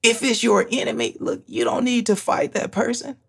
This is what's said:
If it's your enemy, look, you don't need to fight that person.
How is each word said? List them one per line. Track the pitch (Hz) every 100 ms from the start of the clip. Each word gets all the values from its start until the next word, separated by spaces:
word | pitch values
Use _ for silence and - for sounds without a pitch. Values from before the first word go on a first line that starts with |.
If | - 233
it's | 269 220
your | 233 202 -
enemy, | 262 - 113 117 -
look, | - - -
you | 107
don't | 117 -
need | 247 247 214
to | 196
fight | - 180 -
that | 202 -
person. | 190 226 240 277 262